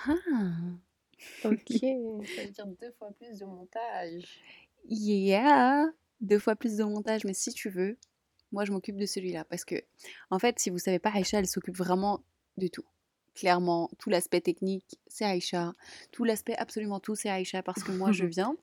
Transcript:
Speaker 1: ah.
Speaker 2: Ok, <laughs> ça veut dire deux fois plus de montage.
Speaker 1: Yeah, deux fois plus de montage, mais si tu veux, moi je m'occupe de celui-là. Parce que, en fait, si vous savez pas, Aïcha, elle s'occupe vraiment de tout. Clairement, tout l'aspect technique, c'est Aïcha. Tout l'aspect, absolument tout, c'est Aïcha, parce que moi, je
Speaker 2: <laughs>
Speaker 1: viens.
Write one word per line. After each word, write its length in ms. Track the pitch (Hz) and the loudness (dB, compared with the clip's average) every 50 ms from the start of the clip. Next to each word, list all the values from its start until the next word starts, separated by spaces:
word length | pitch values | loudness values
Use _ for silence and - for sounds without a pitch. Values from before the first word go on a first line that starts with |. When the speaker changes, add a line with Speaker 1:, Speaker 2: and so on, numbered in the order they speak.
| - 262 | 0 0
Speaker 1:
ah. 60 | 311 359 - 339 277 226 196 180 170 165 170 180 180 180 - _ _ _ _ _ _ _ - - - - - | 0 0 2 0 2 2 2 0 0 -2 -4 -6 -8 -10 -14 _ _ _ _ _ _ _ -20 -20 -10 -4 -2
Speaker 2:
Ok, 240 | 214 220 - - - | 0 0 0 0 0
<laughs> 20 | |
ça 720 | 240 - 254 262 262 254 233 220 220 208 208 185 180 - 208 | 0 2 2 2 0 0 -2 -6 -6 -8 -10 -10 -8 -10 -10
veut 60 | 202 | -10
dire 160 | 202 214 208 196 180 - | -12 -12 -12 -12 -12 -14
deux 100 | 233 240 240 _ | -14 -16 -16 _
fois 140 | 220 208 | -18 -18
plus 260 | 208 - 240 240 220 196 | -16 -18 -18 -16 -16 -14
de 60 | 196 | -14
montage. 960 | 196 185 180 180 - - 226 233 233 202 185 180 170 165 175 180 - - - - - - - _ _ _ _ 403 - | -14 -14 -16 -16 -12 -10 -8 -8 -6 -6 -8 -8 -8 -10 -12 -14 -16 -20 -20 -20 -20 -20 -20 _ _ _ _ -10 -6
Speaker 1:
Yeah, 1000 | 226 214 208 208 208 196 190 196 190 208 254 294 285 269 247 254 277 294 302 320 - _ _ _ _ - | -6 -2 0 2 2 4 4 4 4 6 8 8 8 8 8 8 6 6 4 2 0 _ _ _ _ -8
deux 180 | 220 190 208 208 | 2 4 4 6
fois 160 | - 233 214 | 6 4 2
plus 200 | - - 226 208 208 | 2 0 -2 0 0
de 40 | 214 | 0
montage, 400 | 208 208 214 208 220 220 220 - | 0 -2 -2 -2 0 0 0 0
mais 100 | 196 190 | -2 -2
si 180 | - - 240 | -4 -4 -6
tu 160 | - - - 208 | -6 -6 -6 -4
veux, 260 | 185 180 185 202 240 - _ _ _ _ _ _ _ _ _ _ | -2 0 0 0 -2 -6 _ _ _ _ _ _ _ _ _ _
moi 140 | 208 202 208 | -4 -2 -2
je 80 | 202 | 0
m'occupe 240 | 202 190 - - 202 | -2 -2 -4 -4 -4
de 100 | 196 208 | -4 -4
celui-là. 380 | 196 - 196 185 180 175 160 156 | -4 -4 -4 -4 -4 -4 -6 -6
Parce 200 | - 175 175 - | -8 -8 -8 -6
que, 120 | - 175 - - _ _ _ - - - - - - | -6 -6 -6 -6 _ _ _ -20 -20 -20 -20 -6 -4
en 80 | 185 185 | 0 2
fait, 180 | - 240 233 - | 2 2 2 2
si 120 | - 208 | -2 -2
vous 80 | 180 175 | -4 -2
savez 200 | - 190 185 170 | 0 0 0 2
pas, 120 | - 214 202 | 2 0 2
Aïcha, 240 | 202 185 - 214 208 | 0 0 2 2 2
elle 80 | 190 | 0
s'occupe 300 | 180 - 185 - 190 180 | 0 -2 -4 -6 -6 -4
vraiment 480 | 185 180 180 180 190 196 202 202 - - _ _ _ _ _ _ | -4 0 2 2 2 2 0 -2 -4 -6 _ _ _ _ _ _
de 100 | 190 190 | -4 -4
tout. 180 | 170 - - - _ _ _ _ _ _ _ _ _ _ | -4 -4 -8 -14 _ _ _ _ _ _ _ _ _ _
Clairement, 540 | - - 185 180 180 180 175 170 170 170 - - - | 0 2 4 4 4 4 2 2 0 0 -4 -8 -8
tout 100 | - 214 | -2 0
l'aspect 300 | 196 175 - - - 175 | 2 2 2 2 0 2
technique, 560 | - 180 175 - 196 190 190 185 - - - - _ | 2 0 0 0 -2 -2 -2 -4 -6 -12 -20 -20 _
c'est 180 | - - - 220 | -16 -6 -4 -2
Aïcha. 480 | 208 185 180 - - - 175 170 170 - - - - - - - - | 0 0 -2 -2 -2 -2 -2 -2 -4 -6 -10 -16 -20 -20 -20 -20 -14
Tout 140 | - - 233 | -6 -2 0
l'aspect, 300 | 226 220 208 - - 226 | 0 0 0 -2 -4 -4
absolument 420 | - - - - 220 214 208 202 190 | -4 -6 -6 -6 -6 -4 -4 -4 -4
tout, 140 | - - 214 | -4 -4 -4
c'est 160 | 208 - 208 | -4 -2 -2
Aïcha, 320 | 190 185 185 - - 185 | -2 -2 -2 -4 -6 -6
parce 200 | 185 185 185 208 - | -6 -6 -6 -6 -6
que 80 | 202 | -4
moi, 180 | 190 185 185 214 | -2 0 2 2
je 120 | 202 180 180 | 4 4 2
Speaker 2:
<laughs> 20 | |
Speaker 1:
viens. 300 | 170 165 180 196 247 320 - | 0 0 0 0 0 -2 -2